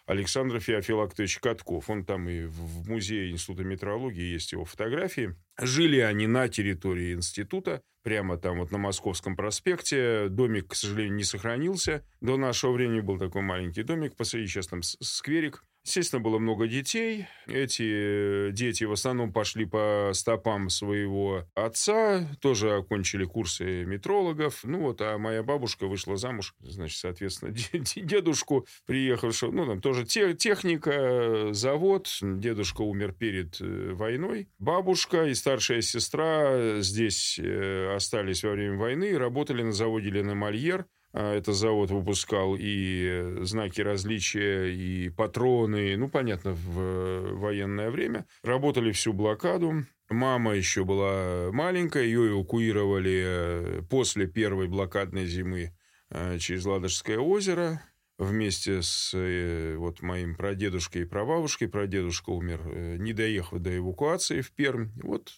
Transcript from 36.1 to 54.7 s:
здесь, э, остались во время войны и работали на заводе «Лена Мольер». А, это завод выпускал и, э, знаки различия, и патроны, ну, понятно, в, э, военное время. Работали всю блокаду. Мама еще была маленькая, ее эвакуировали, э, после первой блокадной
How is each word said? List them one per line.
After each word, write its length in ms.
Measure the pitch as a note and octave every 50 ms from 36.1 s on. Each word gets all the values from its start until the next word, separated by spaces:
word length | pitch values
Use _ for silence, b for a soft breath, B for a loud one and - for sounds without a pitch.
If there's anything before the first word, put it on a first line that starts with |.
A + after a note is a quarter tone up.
| - D3 D#3 D#3+ D#3+ D#3 D3 C#3 C3 B2+ A#2+ A2+ G#2+ G#2
здесь, 580 | G2+ F#2+ G2+ A2 A2+ G#2+ - - - - - -
э, 560 | G2+ F#2 F#2+ G2 G2 F#2+ F#2+ F#2+ F#2+ F#2+ G2
остались 480 | G2+ - - - G#2+ G2+ F#2+ F#2 F2
во 100 | - G#2+
время 260 | G2+ G2+ G#2 G2+ G2 G2
войны 320 | A2 A#2+ C3 D#3+ G3 G#3
и 40 | F#3
работали 460 | D3 B2+ A#2+ B2 C#3+ D3 C#3 C3+ A#2+
на 100 | A#2 A2+
заводе 360 | G#2 G2 A2+ A2+ A2 A2+ G2 G2+
«Лена 260 | F#2+ G#2 G2+ G2+ G2+
Мольер». 520 | G2+ G#2 G#2 G#2 A2+ C#3+ E3+ F#3 F#3 F3+ - _ _ _ _ -
А, 160 | - G#2 G#2
это 200 | G#2 G#2 - G#2+
завод 400 | G2+ F#2+ G#2+ A2+ A2 G#2 G2+ F2
выпускал 640 | G2 G2+ F2+ G#2 G2+ - - - G#2+ G2 F#2+ F#2+ G2 F#2+
и, 480 | G#2 G#2 G2+ G2 F#2+ F#2 F#2 F2+ F#2 F#2
э, 300 | F2+ F2+ F2+ F2+ F#2 -
знаки 380 | F2+ F#2 G#2+ A2 G#2+ F#2+ F2 G#2+
различия, 840 | G2+ G2+ G2+ F#2+ F#2 G#2+ A2 G2+ - - - G#2+ G2+ G2+ G2 F#2+ F#2 F#2 F#2
и 360 | F#2 F#2 F#2 F#2 F#2 F2+ F2
патроны, 880 | E2 - A2 - - - B2 B2+ B2 A#2+ A2+ G#2+ G#2+ G#2 G2+ G2 G2
ну, 120 | G#2 C3 C#3+
понятно, 460 | - D3 B2+ A#2 G2+ E2+ - G2 F#2
в, 260 | E2 F2 F2+ E2+ F2+
э, 520 | F#2 F#2 F#2 F#2 F#2 F#2 F#2 F#2 F#2+ G2 F#2+
военное 560 | F#2+ G2+ G#2 G#2 G2+ G2 G2 G2+ G2+ G#2+ A2+
время. 340 | B2+ - - - - - - b b b
Работали 480 | - A2+ B2 C3+ C#3+ D3 C3+ B2+ A#2 A2
всю 220 | G2 - - A2+
блокаду. 720 | G#2 F#2+ G#2+ G#2+ G#2+ - - F3 F#3 F3+ E3+ D#3+ D#3 D#3 C3 - _ _ _ _
Мама 460 | A2+ A#2 B2+ C3 B2+ B2 A#2 A2 G#2
еще 280 | G2 F#2 - - G2 F#2+
была 680 | F#2 G2 G2 G2 G2 G2 F#2+ F#2 F2+ F2+ F2+ F2 F#2
маленькая, 500 | G2+ C3+ D#3+ F3+ F#3 F3+ F3 D#3+ - C#3+
ее 280 | A#2+ A#2 A2+ A#2+ A#2 A2
эвакуировали, 920 | G#2 G2 F#2 - A#2 A#2 A2+ A2 G#2 G#2 G2+ G2 G2 F#2+ F#2 F#2+ F#2 F#2 F#2
э, 580 | F2+ F2+ F2 E2+ E2+ E2+ E2+ F2 F2 E2+ E2+ E2 F2
после 380 | C3 C3 A#2 - - G#2 G2
первой 400 | F2+ F2+ A2 A2 G2+ G2 F#2+ F#2
блокадной 600 | F2